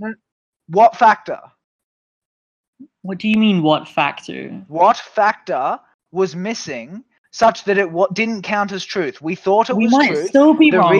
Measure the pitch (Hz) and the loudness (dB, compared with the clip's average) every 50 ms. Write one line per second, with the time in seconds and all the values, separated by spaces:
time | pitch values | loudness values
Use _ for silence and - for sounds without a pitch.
0 | 208 220 220 _ _ _ _ _ _ _ _ _ _ - 160 196 226 226 - - | -12 -14 -14 _ _ _ _ _ _ _ _ _ _ -4 2 4 4 4 4 4
1 | 247 220 208 - - - 135 - - - _ _ _ _ _ _ _ _ _ _ | 2 2 2 2 -2 -12 -12 -12 -12 -20 _ _ _ _ _ _ _ _ _ _
2 | _ _ _ _ _ _ _ _ _ _ _ _ _ _ _ - 277 - _ _ | _ _ _ _ _ _ _ _ _ _ _ _ _ _ _ -20 -20 -20 _ _
3 | - 185 196 180 - 214 214 220 220 214 196 180 156 151 151 - - - - - | -12 -12 -10 -6 -4 -2 0 2 2 2 2 2 2 2 0 0 -2 -6 -4 -4
4 | 147 139 143 - - - - 131 135 - - - 196 - 147 165 175 285 240 - | -4 -4 -4 -8 -14 -16 -14 -12 -12 -14 -14 -16 -16 -8 -2 2 2 2 2 0
5 | - - - 220 208 208 - - _ - 170 139 135 156 214 269 _ _ _ _ | -4 -8 -4 -2 0 0 0 -4 _ -6 -6 -4 -4 -4 -6 -8 _ _ _ _
6 | _ _ - 180 190 180 151 175 180 214 226 - - 165 139 120 113 135 180 220 | _ _ -4 -4 -4 -4 -4 -6 -8 -8 -8 -10 -10 -12 -12 -12 -12 -14 -16 -18
7 | 262 _ _ _ _ _ - - 226 226 - - - 196 202 196 202 170 165 170 | -20 _ _ _ _ _ -4 0 2 2 2 0 -2 -2 0 0 0 -2 0 -2
8 | 196 190 185 208 226 226 226 202 170 - 214 208 202 196 196 185 - - - 208 | -2 0 0 -2 -4 -4 -4 -6 -6 -6 -4 -4 -4 -4 -6 -10 -10 -8 -6 -4
9 | 170 135 120 - 143 160 185 - - 190 196 214 226 - 226 202 226 226 247 277 | -4 -6 -6 -8 -8 -8 -8 -6 -2 0 2 2 2 0 0 0 0 2 2 2
10 | 294 254 165 147 160 190 - 277 285 311 311 302 311 302 269 202 185 170 180 196 | 2 2 0 -2 -4 0 2 4 6 6 6 6 4 4 4 4 4 4 4 4